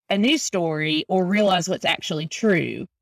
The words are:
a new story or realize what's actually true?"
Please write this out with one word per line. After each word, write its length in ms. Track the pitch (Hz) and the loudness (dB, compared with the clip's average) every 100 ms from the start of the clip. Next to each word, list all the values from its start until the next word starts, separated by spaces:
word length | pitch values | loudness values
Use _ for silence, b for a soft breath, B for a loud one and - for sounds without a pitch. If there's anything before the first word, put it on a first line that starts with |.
| - | -4
a 80 | 196 | 2
new 200 | 226 311 | 2 2
story 680 | - 190 165 156 156 156 - | 0 -2 -2 -2 -2 -2 0
or 160 | 185 180 | 0 2
realize 420 | 202 208 180 165 | 2 4 2 0
what's 160 | 175 | -2
actually 440 | 180 - - 160 156 | -2 -4 -4 -6 -6
true?" 580 | - 220 175 127 107 - _ | 0 2 2 0 -6 -12 _